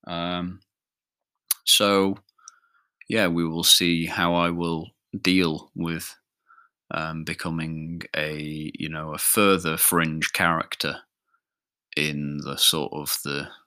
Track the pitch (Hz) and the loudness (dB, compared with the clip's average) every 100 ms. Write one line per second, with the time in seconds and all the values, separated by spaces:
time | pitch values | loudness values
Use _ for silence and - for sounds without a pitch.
0 | - 85 87 87 90 95 _ _ _ _ | -8 -6 -4 -4 -6 -10 _ _ _ _
1 | _ _ _ _ _ - - - 101 98 | _ _ _ _ _ -6 2 4 6 4
2 | 98 101 _ _ - _ _ _ _ _ | 4 0 _ _ -20 _ _ _ _ _
3 | - 113 95 85 82 80 85 - 90 82 | -4 0 2 2 0 0 6 6 6 2
4 | 82 - 87 87 87 85 85 82 80 _ | 0 0 2 2 2 0 -2 -4 -6 _
5 | _ 101 - 92 85 78 - - 85 82 | _ -4 2 4 2 0 -8 -6 -4 -4
6 | - - _ _ _ - _ _ _ 82 | -8 -16 _ _ _ -20 _ _ _ -6
7 | 80 80 80 82 87 82 80 80 80 85 | -6 -6 -8 -6 -6 -4 -4 -6 -8 -10
8 | - - 76 76 76 76 76 - 78 78 | -6 -4 -4 -6 -8 -8 -10 -8 -8 -8
9 | 78 76 - - 101 95 85 80 - 85 | -8 -4 0 4 4 4 2 0 2 4
10 | 80 78 80 - 85 82 - - 76 - | 2 0 -4 2 2 2 -2 -4 -6 -6
11 | - _ _ _ _ _ _ _ _ - | -12 _ _ _ _ _ _ _ _ -2
12 | 76 73 73 73 67 69 - 80 71 - | -2 -2 -6 -6 -8 0 2 2 -4 -6
13 | 73 - - 71 - - | -6 -6 -4 -6 -8 -16